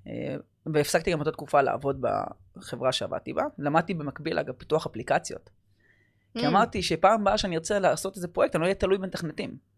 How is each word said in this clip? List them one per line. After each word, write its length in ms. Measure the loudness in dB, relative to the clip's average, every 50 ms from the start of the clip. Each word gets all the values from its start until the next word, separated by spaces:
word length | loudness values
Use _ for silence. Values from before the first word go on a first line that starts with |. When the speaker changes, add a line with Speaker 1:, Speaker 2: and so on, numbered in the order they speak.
| -14
Speaker 1:
אה, 60 | -10 -8 -8 -6 -6 -8 -8 -10 _ _ _ -6
והפסקתי 460 | -2 0 0 2 2 2 0 2 0
גם 60 | -2 -2
אותה 120 | -2 -4
תקופה 300 | -4 -6 -4 2 2 4
לעבוד 420 | 4 4 0 0 -2 -2 -2 0 0 0 0 0 -2 -4 -8 _ -20 _ -20
בחברה 360 | -18 -14 -12 -6 -2 0 0
שעבדתי 400 | 0 0 -2 -4 -6 -6 -6 -4
בה. 100 | -2 -2 -2 -2 -4 -4
למדתי 360 | -2 0 2 2 2 0 -4
במקביל, 440 | -6 -6 -8 -8 -8 -6 -4 -2 -2
אגב, 140 | -4 -4 -8
פיתוח 320 | -10 -4 0 0 0 0
אפליקציות. 640 | -2 -8 -6 -2 0 0 0 0 -4 -12 -12 -14 -20 _ _ _ _ _ _ _ _ _ _ _ _ _ _ _ _ -4 0
כי 60 | 2
Speaker 2:
Hmm. 40 | 4
Speaker 1:
אמרתי 340 | 4 4 4 4 0 -2
שפעם 380 | -2 -2 2 6 6 6 6 6
הבאה 180 | 4 2 2 0
שאני 180 | 0 0 -2
ארצה 220 | -2 -2 0 0 2
לעשות 380 | 4 2 2 2 -2 -6 -6
איזה 120 | -8 -10 -4
פרויקט, 260 | 0 2 2 2 2
אני 60 | 2
לא 60 | 2
אהיה 80 | 2 0
תלוי 240 | 2 2 2 2 0
במתכנתים. 580 | 0 -6 -8 -6 -6 -6 -6 -6 -8 -8 -10 -14 _ _ _